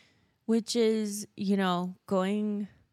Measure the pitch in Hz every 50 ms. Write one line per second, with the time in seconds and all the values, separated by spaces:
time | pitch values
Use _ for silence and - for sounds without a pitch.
0 | _ _ _ _ _ _ _ _ _ - 226 226 214 - - 240 226 220 220 220
1 | 214 208 202 208 208 - _ - 202 190 202 196 190 185 180 175 180 180 185 -
2 | _ - 202 185 185 196 208 214 214 214 208 202 208 - - _ _ _